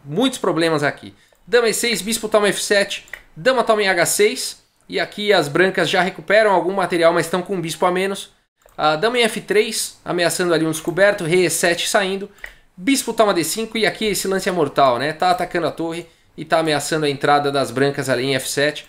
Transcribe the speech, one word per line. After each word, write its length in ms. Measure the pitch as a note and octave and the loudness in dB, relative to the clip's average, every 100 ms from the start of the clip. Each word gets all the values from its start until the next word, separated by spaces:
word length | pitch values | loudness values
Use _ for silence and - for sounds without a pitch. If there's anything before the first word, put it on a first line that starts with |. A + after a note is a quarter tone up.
muitos 340 | C#3 E3 C4 C4 | -8 -2 -2 0
problemas 440 | G3 D#3+ E3 D#3 | -2 0 0 0
aqui. 320 | C#3+ - G2+ - _ _ - | -2 -4 -12 -20 _ _ -2
Dama 220 | A#3 A3+ | 2 2
E 20 | |
seis, 300 | - A#3+ G3+ | 0 -2 -2
bispo 260 | F#3+ A3+ G#3+ | -4 -6 0
toma 200 | G#3+ G3+ | 2 2
F 140 | - | 0
sete, 440 | - G3+ G3 - - - - | 0 0 0 -6 -14 -20 -20
dama 300 | D#3 G#3 B3+ | -4 0 2
toma 180 | A3+ G#3 | 2 2
em 60 | G3 | 2
H 160 | F3 | 2
seis, 580 | D#3 - G#3 B3+ - - _ _ - | 2 2 2 0 -8 -12 _ _ -8
e 120 | F3+ | -6
aqui 320 | E3 - G#3 | -6 -2 2
as 160 | F#3+ C#3+ | 2 2
brancas 400 | D#3+ F#3 F#3 D#3+ | 2 2 2 0
já 140 | F#3 | 2
recuperam 500 | F#3 F3+ D#3 G#3 G#3+ | 0 -4 2 4 4
algum 200 | F3+ E3 | 4 2
material, 400 | F#3+ F3 F3 E3 | -2 -2 2 4
mas 100 | E3 | 4
estão 160 | D#3+ F#3 | 0 -2
com 140 | F3+ | -4
um 60 | F#3+ | -6
bispo 260 | E3 - F3+ | -6 -2 0
a 40 | |
menos. 400 | F#3 G3 G3+ - _ _ _ _ - | 0 -2 -6 -12 _ _ _ _ -2
A 180 | D3+ | 0
dama 240 | D#3 A3 B3 | 2 0 2
em 40 | |
F 180 | A3+ G#3 | 0 -2
três, 580 | - G3 A#3 A3+ - - | 0 0 0 -4 -8 -10
ameaçando 480 | - F3 E3+ D#3+ F3+ | -6 -2 0 0 0
ali 140 | D#3+ D#3+ | 0 0
um 40 | |
descoberto, 540 | D#3 - D#3+ G3+ G3+ | -4 -4 2 2 2
rei 220 | D#3+ F3+ E3+ | 0 2 2
E 40 | |
sete 380 | - F3+ F3 - | 0 0 0 0
saindo, 420 | G#3+ F#3+ G3 G3+ - - - _ - | 0 0 -4 -8 -14 -20 -20 _ -6
bispo 380 | F#3+ C4+ A#3 | -2 -2 0
toma 180 | A3 G#3 | 2 2
D 100 | E3+ | 2
cinco, 360 | D3+ G#3+ A3+ A3+ | -2 -4 -6 -2
e 80 | F#3 | -2
aqui 180 | - | 0
esse 240 | G#3+ F#3 F#3+ | -2 -2 -2
lance 220 | F#3+ G3 | -2 -2
é 20 | |
mortal, 460 | F#3 C#3 - C3+ A#2+ | -2 0 2 2 2
né? 160 | C#3+ | -2
Tá 160 | D#3+ F3+ | 0 0
atacando 360 | F3+ E3+ F3 D3+ | 0 -2 -2 -4
a 60 | |
torre 340 | - D#3+ E3+ E3+ _ _ - | -4 -6 -8 -12 _ _ -18
e 80 | |
tá 140 | D#3 E3 | -2 0
ameaçando 480 | D#3+ D3 - D#3+ D3 | 2 -2 -2 -2 -2
a 40 | |
entrada 400 | C#3 C#3+ C#3+ C#3 | 0 2 2 2
das 200 | C#3 A#2 | -2 -2
brancas 400 | A#2+ C#3 C#3+ B2+ | 0 0 0 -2
ali 140 | A#2+ | -2
em 100 | C3+ | 0
F 140 | C3 - | -2 -2
sete. 360 | C#3+ D3 D3+ | -2 -2 -2